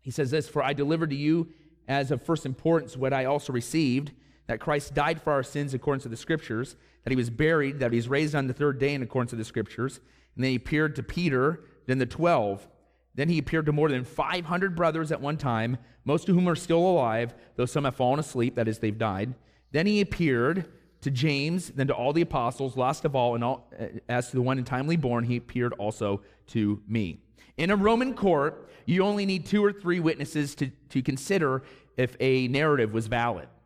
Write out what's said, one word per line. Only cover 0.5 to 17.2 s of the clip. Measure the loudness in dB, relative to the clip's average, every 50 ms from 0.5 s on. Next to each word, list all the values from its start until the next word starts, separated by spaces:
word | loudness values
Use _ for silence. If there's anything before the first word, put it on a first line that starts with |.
| -2 0 0
I | 0 0
delivered | 0 0 0 2 0 0 -2
to | -2
you | -2 2 2 2 2 0 -2 -8 _ _ -20 _ _ _
as | -2 0 0 0 0
of | -2 -2 0
first | -2 -2 -2 0
importance | -6 -8 -2 2 2 4 4 2 -2 -6
what | -2 -2 0 0
I | 0 0
also | 2 0 0 -2 -2 -4
received, | -4 -4 0 0 2 2 4 2 0 0 -4 -12 -18 _ _ _ _ _
that | -6 -6 -4
Christ | -2 -2 -2 -2 -2 -4 -2
died | 0 0 0 0 -2
for | 0 0 0
our | 0 0
sins | -2 -4 -6 -4 -4 -4
according | -4 -2 -2 -2 -2 -4
to | -8
the | -12
Scriptures, | -12 -4 -2 -2 -2 -2 -4 -4 -4 -4 -6 -10 _ _ _ _ _ _
that | -2
he | 0
was | 0 0 0
buried, | 0 0 2 2 4 2 2 0 -2 -2
that | 0 2 2
he |
was | 0 0 2
raised | 0 0 0 0 0
on | 0 -2
the | -2 -2
third | 0 0 0 0 2
day | 0 0 0
in | -2 -6
accordance | -2 -2 -2 -2 -2
to | -4
the | -6 -8
Scriptures, | -4 -4 -4 -4 -4 -4 -4 -4 -4 -4 -8 -20 _ _ _ _ _ _
and | -2 0
then | 0
he | 0
appeared | 0 -2 0 0 2 2 0 -2
to | -6 -8
Peter, | -6 -4 -2 0 2 2 4 2 2 0 -2 -10 -20 -20 _ _
then | -2 0 0
the | 0
twelve. | -2 0 0 2 4 4 4 2 0 -2 -4 -8 -20 _ _ _ _ _ _ _ _ _
Then | -2 0 2
he | 2 0
appeared | 0 0 -2 0 0
to | 2 2
more | 2 2 2
than | 2 0 -2
five | -6 -4 -4 -2 -2 -2 -4 -4
hundred | -2 -2 0 0 -2 0
brothers | 2 0 2 2 0 -2 -2 -4
at | -4
one | -2 -4 -4
time, | -2 0 0 0 0 0 0 -2 -4 -8 -16 -20 _ _
most | 0 0 0 2 2
of | 4
whom | 4 4 4
are | 2
still | 0 0 2 2 4 4
alive, | 4 4 4 2 2 2 0